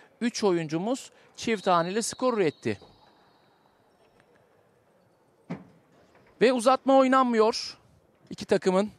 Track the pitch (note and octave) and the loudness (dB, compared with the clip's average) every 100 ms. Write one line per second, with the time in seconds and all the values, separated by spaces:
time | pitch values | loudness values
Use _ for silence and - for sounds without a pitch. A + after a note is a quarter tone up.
0 | _ _ A#3+ - G#3 F3 D#3 D#3+ G3+ B3+ | _ _ -6 -2 -2 -2 -2 -4 -4 -6
1 | - _ _ - - A3 F#3+ F3 E3+ G3+ | -8 _ _ -10 -4 -2 2 0 0 -4
2 | G#3+ - B3+ A#3 E3+ - A#2+ G#2 - _ | -6 -4 -2 0 -2 -2 -6 -6 -12 _
3 | _ _ _ _ _ _ _ _ _ _ | _ _ _ _ _ _ _ _ _ _
4 | _ _ _ _ _ _ _ _ _ _ | _ _ _ _ _ _ _ _ _ _
5 | _ _ _ _ - - - _ _ _ | _ _ _ _ -16 -16 -16 _ _ _
6 | _ _ _ _ A3 B3+ A3+ C4 B3+ C4+ | _ _ _ _ 0 2 2 2 4 4
7 | C4 C4 B3+ A#3 G#3+ A#3+ - - _ _ | 4 2 2 2 2 0 -10 -16 _ _
8 | _ _ _ - - G3 F#3+ F#3 G#3 | _ _ _ -16 -2 0 2 0 -2